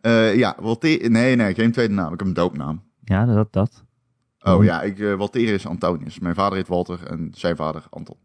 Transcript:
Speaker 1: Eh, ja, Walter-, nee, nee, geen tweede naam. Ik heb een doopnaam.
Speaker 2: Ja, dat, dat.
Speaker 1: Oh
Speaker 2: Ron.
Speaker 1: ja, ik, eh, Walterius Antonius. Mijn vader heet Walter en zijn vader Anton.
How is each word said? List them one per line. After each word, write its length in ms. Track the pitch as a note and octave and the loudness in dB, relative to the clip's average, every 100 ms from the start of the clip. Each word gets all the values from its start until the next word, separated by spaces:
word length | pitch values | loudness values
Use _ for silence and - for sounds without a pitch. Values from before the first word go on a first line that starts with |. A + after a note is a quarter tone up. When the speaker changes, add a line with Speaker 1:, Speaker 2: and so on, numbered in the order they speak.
Speaker 1:
Eh, 360 | A#2 A#2 A2 G#2 | 2 4 4 4
ja, 200 | A2+ - | 2 0
Walter-, 500 | G#2 A#2 D#3+ D#3 A#2 | -4 -2 0 0 2
nee, 260 | A2+ B2 B2+ | 2 4 4
nee, 180 | G#2 | 2
geen 180 | F#2 A2+ | 2 0
tweede 220 | A#2 A#2 | 2 0
naam. 180 | G2+ E2 | 0 -4
Ik 60 | E2+ | -4
heb 100 | G2 | -4
een 60 | |
doopnaam. 480 | E2+ F2 D2 C#2+ D#2+ - _ | 0 0 -2 -6 -8 -10 _
Speaker 2:
Ja, 200 | - F#2+ | -2 0
dat, 280 | A#2 G#2+ G#2+ | 2 2 0
dat. 320 | - G#2+ _ _ _ _ _ _ _ | 0 -2 _ _ _ _ _ _ _
Speaker 1:
Oh 120 | - | 2
Speaker 2:
Ron. 120 | F#2 | 4
Speaker 1:
ja, 180 | G#2 E2+ | 4 2
ik, 160 | F#2 G2 | -4 -4
eh, 160 | G#2 | -2
Walterius 520 | F#2+ G2+ B2+ A#2 G2+ - | -2 -2 0 0 0 -4
Antonius. 520 | F2+ E2+ E2+ - - | -4 -2 -2 -6 -8
Mijn 160 | F2 | -6
vader 240 | E2+ G2 F#2+ | 0 0 -2
heet 100 | F#2 | -2
Walter 380 | F2+ F2+ F2 F2 | -4 -4 -8 -10
en 220 | D#2+ D#2 | -10 -10
zijn 220 | - F2 E2+ | -6 -4 -2
vader 280 | D#2 D#2+ - | -4 -6 -12
Anton. 260 | - D#2+ - | -18 -18 -20